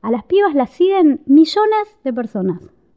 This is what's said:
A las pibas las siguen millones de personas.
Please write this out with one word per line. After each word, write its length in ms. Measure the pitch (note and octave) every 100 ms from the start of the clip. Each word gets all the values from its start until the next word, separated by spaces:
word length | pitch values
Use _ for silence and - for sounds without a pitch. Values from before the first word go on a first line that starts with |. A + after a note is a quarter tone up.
A 80 | G#3+
las 140 | A#3
pibas 320 | - F#4+ G4+ C#4+
las 160 | B3
siguen 500 | - F#4 G4 D#4 C4+ -
millones 720 | C#4 D#4 G4+ G#4+ G#4+ G#4 _
de 100 | C4+
personas. 460 | A#3 A3+ G#3+ F#3 E3 - _ _